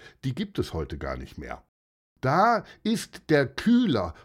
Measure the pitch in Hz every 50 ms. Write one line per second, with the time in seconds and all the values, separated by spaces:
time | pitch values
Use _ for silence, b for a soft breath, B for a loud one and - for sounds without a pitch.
0 | B B B B - 131 120 - 214 202 - - - - - 80 73 - 78 69
1 | 69 67 65 64 64 - - - 69 62 58 - _ _ _ _ _ _ _ _
2 | _ _ _ _ - 131 147 180 208 240 240 196 B B B B B 208 226 -
3 | - - - - - - 151 143 139 - - - - 214 240 240 254 185 123 104
4 | 90 80 B B